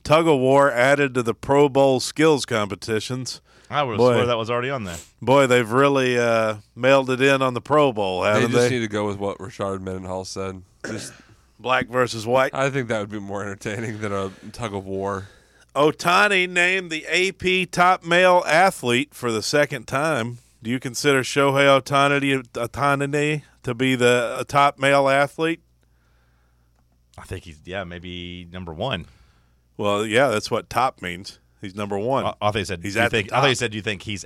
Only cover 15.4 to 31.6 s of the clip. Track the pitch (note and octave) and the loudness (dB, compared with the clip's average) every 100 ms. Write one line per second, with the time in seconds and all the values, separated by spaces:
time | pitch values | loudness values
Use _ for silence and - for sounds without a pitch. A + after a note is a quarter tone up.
15.4 | _ _ _ - D3+ D3 F3 F3+ G#3 G3 | _ _ _ 0 0 0 0 2 4 2
16.4 | F3+ F3+ F3 F#3+ F3+ D#3 C#3+ E3 F#3+ F3+ | 0 0 0 0 -4 -8 -4 0 0 -2
17.4 | F3+ F#3 F3+ - F3+ F#3 E3 E3+ F#3 F3+ | -2 0 0 2 4 2 2 4 6 6
18.4 | - D3+ F#3+ - B2 A#2+ C#3+ - A#2+ A2 | 4 4 4 2 0 0 -2 -6 -4 -4
19.4 | G2+ D3 D3 C#3 G#2+ C3+ D#3 D3 A2+ A#2+ | 0 0 0 -2 -6 -4 -2 -2 -4 -8
20.4 | _ _ A2 B2+ C3 A#2+ D3 C3+ B2 - | _ _ -6 -6 -6 -2 2 2 2 0
21.4 | C#3 C#3 C#3 C3+ C3 C#3 C#3 C#3+ C#3 C3+ | 2 4 4 4 2 0 2 2 0 -2
22.4 | A#2+ - A#2 A2 C#3+ C#3 C#3+ D3 D3 D3+ | -4 -8 -8 -2 0 0 0 -2 -2 -4
23.4 | - _ - A#2 C3 B2+ B2 B2 A2+ B2+ | -8 _ -8 -2 0 2 4 2 0 -6
24.4 | B2+ C#3+ C#3+ C#3 C3+ C#3 C3+ C3+ C#3+ - | -2 2 2 2 2 2 4 2 0 -2
25.4 | D#3+ E3+ _ _ _ _ _ _ _ _ | -4 -4 _ _ _ _ _ _ _ _
26.4 | _ _ _ _ _ _ _ - - F#2+ | _ _ _ _ _ _ _ -20 -14 -14
27.4 | F2 D2+ D2+ F#2 F#2 F2 F2+ F2+ F2 F2 | -14 -20 -12 -10 -10 -12 -14 -12 -12 -14
28.4 | F2 F2+ F2+ D#2 A#2+ A2 D#2 _ _ _ | -16 -14 -14 -10 -8 -10 -14 _ _ _
29.4 | _ _ _ - G#2 G2+ A2 G#2+ C#3 G#2+ | _ _ _ -6 -2 -2 0 2 2 0
30.4 | - A2+ - - B2+ - F#2 F2 G2 - | -2 -6 -4 -2 -2 -4 -10 -10 -14 -20
31.4 | _ _ | _ _